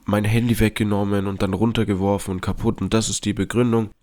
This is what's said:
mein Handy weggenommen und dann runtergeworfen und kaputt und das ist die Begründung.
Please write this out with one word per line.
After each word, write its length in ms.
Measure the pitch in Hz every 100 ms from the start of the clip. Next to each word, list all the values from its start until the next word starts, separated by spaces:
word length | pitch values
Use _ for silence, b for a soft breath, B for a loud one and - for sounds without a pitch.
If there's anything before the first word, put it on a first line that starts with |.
| -
mein 200 | 104 101
Handy 340 | 113 120 113
weggenommen 680 | 110 - 107 101 101 101 98
und 140 | 95
dann 120 | 101
runtergeworfen 800 | 95 113 113 107 98 98 101 - 92
und 60 |
kaputt 400 | - 95 113 107
und 120 | 95
das 160 | 110 107
ist 160 | 92 104
die 80 |
Begründung. 560 | 104 95 110 123 113 107 -